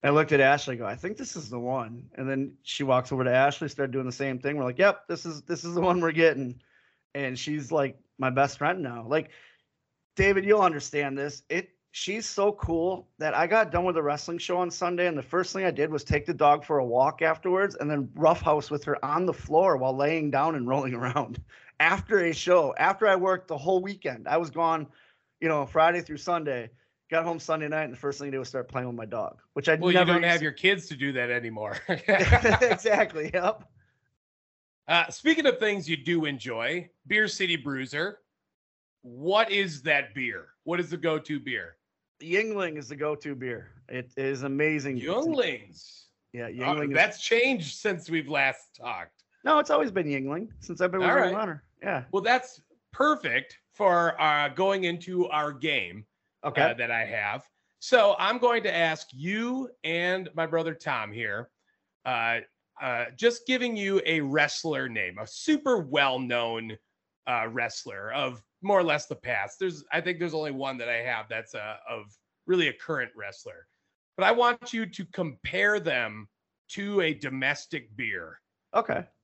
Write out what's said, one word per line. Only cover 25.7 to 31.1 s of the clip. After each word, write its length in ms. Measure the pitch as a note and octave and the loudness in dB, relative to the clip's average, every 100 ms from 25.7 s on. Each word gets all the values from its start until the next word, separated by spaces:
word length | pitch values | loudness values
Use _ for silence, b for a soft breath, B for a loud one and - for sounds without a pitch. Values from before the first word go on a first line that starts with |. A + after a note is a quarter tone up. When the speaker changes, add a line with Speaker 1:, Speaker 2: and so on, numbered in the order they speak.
| D#3+ D#3+ F3 | 4 4 4
Speaker 1:
through 160 | E3+ D3 | -4 -10
Sunday, 520 | - F3 D3+ B2+ A#2 A#2 _ _ _ | -2 -2 -2 -4 -6 _ _ _ _
got 160 | E3 E3 | -2 -2
home 140 | E3 | -4
Sunday 280 | D#3+ D#3+ D3+ | -2 -4 -2
night, 160 | D#3 | -4
and 80 | D#3 | -4
the 40 | B2+ | -6
first 220 | C#3+ C#3 | -8 -6
thing 100 | C#3+ | -6
I 20 | |
did 80 | C3+ | -8
was 80 | B2 | -6
start 220 | C3+ B2 | -8 -6
playing 180 | C3 B2 | -6 -6
with 80 | A#2+ | -8
my 100 | A2 | -8
dog, 360 | A2+ F#2+ - _ | -6 -6 -8 _
which 160 | - C#3+ | -4 2
I'd 140 | D#3 | 2
Speaker 2:
Well, 100 | F3+ | 6
you 60 | F#3 | 6
Speaker 1:
never 160 | F3 | 6
Speaker 2:
don't 100 | F3 | 4
have 100 | E3+ E3+ | 4 2
Speaker 1:
used 80 | |
Speaker 2:
your 80 | D3+ | 0
kids 340 | - F#3 G3 - | 0 2 2 -2
to 80 | C#3+ | -6
do 160 | C#3 | -4